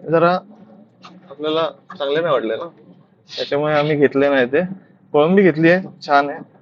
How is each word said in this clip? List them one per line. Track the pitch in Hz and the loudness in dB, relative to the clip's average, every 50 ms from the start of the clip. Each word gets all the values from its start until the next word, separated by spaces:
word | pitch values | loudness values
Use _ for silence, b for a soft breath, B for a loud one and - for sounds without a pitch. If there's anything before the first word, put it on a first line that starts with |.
| - 147 | -6 -2
जरा | 160 160 170 175 180 190 - - - - - - - - - _ _ _ - - - - _ - | 0 2 2 2 0 -2 -6 -12 -20 -20 -20 -20 -20 -20 -20 _ _ _ -20 -20 -20 -20 _ -20
आपल्याला | 139 147 151 156 156 160 165 143 - - _ _ - 185 | -14 -8 -6 -4 -2 -2 -2 -4 -6 -14 _ _ -12 -8
चांगले | 143 139 143 160 | -6 -2 -2 -2
नाही | 170 165 | 0 0
वाटले | 135 117 113 110 113 | -2 -2 -2 -4 -6
ना, | 110 170 165 - - - - - _ _ _ _ _ _ - - | -6 -8 -14 -16 -20 -20 -20 -20 _ _ _ _ _ _ -18 -12
त्याच्यामुळे | - 127 - 143 143 151 151 151 | -10 -8 -4 -4 -2 -2 0 0
आम्ही | 147 147 151 151 | 0 0 0 0
घेतले | 143 139 127 135 135 143 143 | 2 2 2 2 0 0 2
नाही | 139 135 123 | 2 0 0
ते. | 123 139 165 180 185 190 B B B B B B - | 0 0 -2 -2 -2 -10 B B B B B B -2
कोळंबी | - 147 151 170 190 208 | 0 2 2 4 4 4
घेतली | 196 170 147 156 160 165 | 4 4 2 4 2 2
आहे, | 180 190 185 202 - - - | 2 2 -2 -8 -18 -16 -4
छान | 156 143 143 147 143 | 2 2 2 2 0
आहे, | 156 165 - _ _ _ | -6 -12 -16 _ _ _